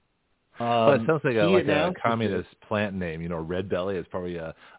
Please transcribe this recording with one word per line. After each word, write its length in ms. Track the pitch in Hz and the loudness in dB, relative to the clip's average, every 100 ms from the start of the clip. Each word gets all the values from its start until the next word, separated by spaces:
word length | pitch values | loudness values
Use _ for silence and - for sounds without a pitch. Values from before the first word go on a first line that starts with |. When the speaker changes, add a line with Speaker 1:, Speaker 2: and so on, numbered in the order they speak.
| _ _ _ _ _ - | _ _ _ _ _ -6
Speaker 1:
Well, 320 | 117 117 113 | 0 4 6
it 80 | 131 | 4
Speaker 2:
Um, 80 | 117 | 2
Speaker 1:
sounds 140 | 160 | 0
like 140 | 139 113 | 2 2
a, 100 | 101 | 4
Speaker 2:
he 60 | 95 | 4
Speaker 1:
like 100 | - | 2
a 60 | |
Speaker 2:
announced 300 | 98 165 180 | 0 0 -2
Speaker 1:
communist 480 | 117 113 107 92 87 | -2 0 0 -2 -6
Speaker 2:
it. 160 | _ - | _ -6
Speaker 1:
plant 260 | 107 104 | -2 -2
name, 280 | 95 87 80 | -4 -6 -6
you 80 | 85 | -6
know, 80 | 82 | -6
Red 300 | 82 90 98 | -4 -6 -4
Belly 260 | 92 95 92 | -4 -4 -6
is 100 | 78 | -6
probably 240 | 95 90 85 | -8 -6 -8
a, 180 | 80 - - | -10 -14 -20